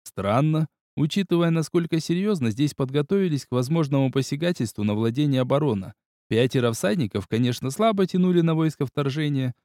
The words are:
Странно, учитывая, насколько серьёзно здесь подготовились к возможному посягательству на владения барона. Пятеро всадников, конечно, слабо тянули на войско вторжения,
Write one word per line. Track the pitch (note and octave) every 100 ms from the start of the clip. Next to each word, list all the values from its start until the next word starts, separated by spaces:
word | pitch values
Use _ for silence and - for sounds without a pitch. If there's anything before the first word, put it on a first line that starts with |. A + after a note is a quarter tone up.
Странно, | - - G2 A#2 D3+ D#3 D#3 _ _ -
учитывая, | D3 G3+ F#3+ E3+ E3+
насколько | E3 D3+ F3 E3+ E3
серьёзно | - E3+ G#3 F#3+ A#2
здесь | G#2+ D3 -
подготовились | C3 C#3+ C#3+ G3 F#3+ C#3+ -
к |
возможному | B2 B2 E3 D3 C#3 C3+
посягательству | C3 C3+ C#3+ F3 F3 A2+ -
на | G#2
владения | G#2 A2+ B2 D3+ C3
барона. | B2+ C#3 D3+ G#2 F#2+ - _ _ -
Пятеро | A2 B2+ C3+ A#2+
всадников, | A2+ F#3 G#3 A2 G#2 -
конечно, | A2+ B2 B2 C3
слабо | C#3 A3+ G3+ F#3+
тянули | F#3 F3+ F3
на | E3
войско | D#3+ D#3+ - C3+
вторжения, | - C#3 C#3+ D3+ C#3 B2+ -